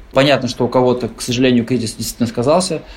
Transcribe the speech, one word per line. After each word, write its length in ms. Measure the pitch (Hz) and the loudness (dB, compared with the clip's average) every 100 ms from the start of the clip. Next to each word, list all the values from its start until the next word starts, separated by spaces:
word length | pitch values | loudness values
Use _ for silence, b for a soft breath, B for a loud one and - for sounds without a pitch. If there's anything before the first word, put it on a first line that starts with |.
| - | -2
Понятно, 360 | 131 143 131 120 | 2 4 2 0
что 160 | - | -2
у 40 | 120 | 0
кого-то, 400 | 131 127 123 117 | 2 2 2 -2
к 120 | - | -6
сожалению, 440 | - 120 131 123 | -6 0 2 2
кризис 300 | 113 127 110 | 2 -2 -2
действительно 340 | - 110 - 113 | -6 -10 -4 -4
сказался, 540 | - 120 165 185 156 B | -2 2 2 0 -6 B